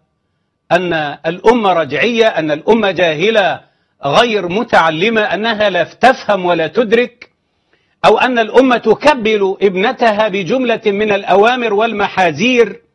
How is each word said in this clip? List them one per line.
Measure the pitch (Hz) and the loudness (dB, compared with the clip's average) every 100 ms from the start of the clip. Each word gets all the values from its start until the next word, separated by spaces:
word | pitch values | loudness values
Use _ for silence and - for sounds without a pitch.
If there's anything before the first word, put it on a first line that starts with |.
| _ _ _ _ _ _ - | _ _ _ _ _ _ -2
أن | 175 180 165 147 139 165 | -2 0 -4 -6 -8 -8
الأمة | 175 220 247 208 | -2 2 2 2
رجعية، | 170 151 139 190 233 220 | 0 -2 -2 -2 0 0
أن | 170 156 | 0 -2
الأمة | 151 160 226 208 | -2 0 0 0
جاهلة | 170 175 151 196 220 180 131 - _ _ _ | 0 0 0 0 0 0 -2 -10 _ _ _
غير | 139 151 247 208 175 | -2 0 2 0 -4
متعلمة، | 185 233 202 165 160 202 226 | -4 -2 0 0 0 -2 0
أنها | 208 170 220 214 208 | -2 -2 -4 -2 -2
لا | 180 | -2
تفهم | 160 - 233 262 - 202 | -4 0 2 2 -2 -2
ولا | 180 170 156 | 0 -2 -2
تدرك، | 156 233 226 240 - - _ _ _ _ _ _ _ | -2 0 0 0 -6 -20 _ _ _ _ _ _ _
أو | 170 214 | 2 2
أن | 240 247 | 2 0
الأمة | 220 226 269 240 | 0 2 4 2
تكبل | - 208 277 294 214 214 196 190 | 0 0 2 0 0 0 0 0
ابنتها | 196 180 214 254 233 208 220 | -2 0 -2 0 0 0 -2
بجملة | 196 170 247 247 226 214 | -2 -2 -2 -2 -2 -2
من | 202 214 | -2 0
الأوامر | 202 202 185 214 254 233 | -2 0 2 2 0 -2
والمحاذير، | 202 226 208 196 - 180 143 226 254 220 - _ | -2 -2 -2 -4 0 -2 0 0 2 0 -2 _